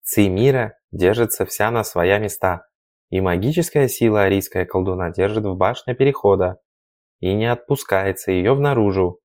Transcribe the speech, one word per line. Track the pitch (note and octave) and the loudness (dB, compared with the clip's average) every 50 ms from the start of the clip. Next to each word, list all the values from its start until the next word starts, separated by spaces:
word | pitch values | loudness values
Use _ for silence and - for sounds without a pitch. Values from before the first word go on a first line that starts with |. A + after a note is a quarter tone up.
| _ | _
«Ци | - - - G#2 G2 | -4 0 0 2 2
мира | F#2 F#2+ A#2 C3+ C3+ C3 A#2 G#2+ - _ _ _ | 2 2 2 2 2 2 -2 -4 -8 _ _ _
держится | - - F2+ F2+ G#2+ A#2 A#2 G#2+ - - F#2+ | -6 0 2 2 4 4 0 -2 0 -4 -6
вся | - - - G#2 G#2+ | -6 -4 -2 -2 0
на | A#2 A#2+ G#2+ | 0 -2 -4
своя | - - F2+ E2+ F2+ G2 G#2 | -2 -2 0 2 2 2 0
места, | G#2+ G2+ - - - F#2 F2+ F2 - _ _ _ _ _ _ _ _ _ | 0 -4 -6 -2 -2 -2 -2 -4 -8 _ _ _ _ _ _ _ _ _
и | - F#2+ | -4 -2
магическая | F#2+ F#2+ F2 F2+ G2 B2 D#3 F3 E3 - - D3+ C#3 B2 | 0 0 0 0 0 0 0 0 -2 0 0 0 0 0
сила | - - A#2 A2+ G#2+ G#2+ G2+ | 0 0 2 2 4 4 4
арийская | G2 G2 G2 F#2+ - - F#2+ F2+ | 4 2 0 -2 -4 -4 -4 -4
колдуна | - - F#2+ F#2 F#2+ F#2 F#2 F#2 E2+ | -2 -2 -2 -2 -2 -4 -4 -4 -6
держит | E2+ - F#2 G2+ G#2+ A2 G#2+ | -2 -2 -2 -2 0 -2 -4
в | G2+ F#2 | -4 -2
башне | F#2 F#2 G2 A#2+ - - - B2 | 0 0 0 0 -4 -6 -8 -2
перехода, | - C3+ C#3 C#3 - - G2+ G2 F#2+ - F2+ F2+ _ _ _ _ _ _ _ _ _ _ _ _ _ | 0 0 0 0 2 2 2 4 4 2 -2 -2 _ _ _ _ _ _ _ _ _ _ _ _ _
и | - F2+ F#2+ | -4 -2 0
не | G#2 A2 | 0 0
отпускается | A#2 B2 A#2+ - - C#3+ - - - G2 F#2+ G2 G2 F#2 - - - F#2+ | 0 -2 -4 -2 -4 -4 -4 -2 -2 -2 0 0 0 -4 -4 -4 -2 0
ее | F2+ F2+ G#2 C3+ | 0 2 2 2
внаружу». | C#3 C#3+ C#3+ C#3 A#2+ G#2+ G2+ F#2+ F#2+ F#2 F2+ F2 _ _ | 2 2 0 2 2 2 2 2 2 0 0 -2 _ _